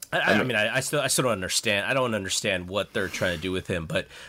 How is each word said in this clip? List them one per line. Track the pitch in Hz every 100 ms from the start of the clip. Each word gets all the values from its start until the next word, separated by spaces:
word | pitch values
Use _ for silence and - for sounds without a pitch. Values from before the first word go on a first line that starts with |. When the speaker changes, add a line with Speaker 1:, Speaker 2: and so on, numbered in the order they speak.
| -
Speaker 1:
I, | -
I, |
Speaker 2:
I | 143
Speaker 1:
I | -
Speaker 2:
mean | 127
Speaker 1:
mean, | 110
I, | 107 127
I |
still, | - 147
I | 135
still | -
don't | 131
understand. | 101 90 - 113 101 101
I |
don't | 135 123
understand | 107 95 - 110 92 90
what | 101 95
they're | 113 92
trying | - 95
to | 85
do | 92
with | 92 -
him, | 90 78
but, | 87 - -